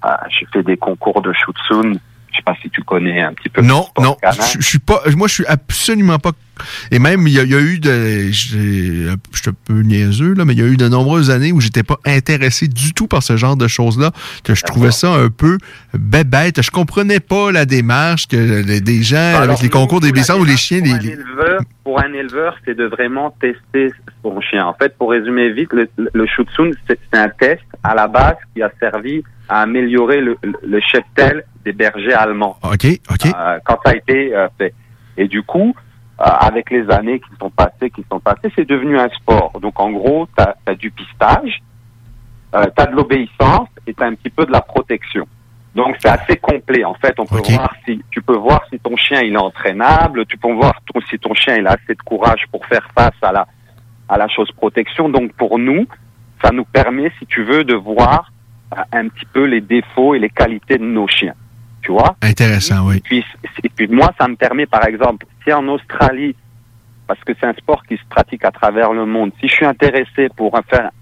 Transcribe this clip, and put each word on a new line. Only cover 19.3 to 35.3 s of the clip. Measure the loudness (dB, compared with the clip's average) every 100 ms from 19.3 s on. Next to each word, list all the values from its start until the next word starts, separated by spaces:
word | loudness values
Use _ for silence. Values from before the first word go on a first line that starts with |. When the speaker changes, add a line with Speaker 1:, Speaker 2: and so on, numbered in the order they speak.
| 2
Speaker 2:
avec | 2 2
les | 2
Speaker 1:
nous, |
Speaker 2:
concours | 2 2 2
Speaker 1:
nous, | 2
la |
Speaker 2:
d'obéissance | 2 2 4
où | 4
les | 2
Speaker 1:
démarche |
Speaker 2:
chiens, | 2 0
Speaker 1:
pour | 0
Speaker 2:
les, |
Speaker 1:
un | 0
Speaker 2:
les | -2
Speaker 1:
éleveur, | -8 -14 -4 -2 -2 -6 _
pour | -6 -2
un | -2
éleveur, | -4 -8 -4 -6 -6
c'est | -10 -4
de | -4
vraiment | -2 -4 -2 -6 -4
tester | -4 -4 _ -2 -2 -4 -20 _
son | -8 -8
chien. | -6 -4 -4
En | -2
fait, | -4 -2
pour | -2
résumer | -2 -2 0 0
vite, | -2 -2
le, | -2 -2 -2
le, | -4
le | -2 -2
Shih | -2 -4 0
Tzu, | -2 -2 -6
c'est, | -6 -2
c'est | 0
un | 0
test | 2 0 0 -6 -8
à | -2 0
la | 2
base | 2 2 0 -8 -6
qui |
a | -6 -4
servi | -4 -4 -6 -8 -8 -18 -4
à | -2
améliorer | 0 0 0 2 2 2
le, | 0 -4
le, | -6 -8
le | -2 -2
cheptel | 0 -4 -4 0 0 0 -8 -14 -12
des |
bergers | -4 -4 -2 -2
allemands. | 0 0 0 -4 -4
Speaker 2:
OK, | -4 0 2 0 -2
OK. | -2 0
Speaker 1:
Euh, | -2 -2 -4 -2
quand | 0
ça | 2
a | 0
été, | 0 0 0 0
euh, | -2 -2
fait. | -6 -6 -20 -20 -20 -4
Et |
du | -2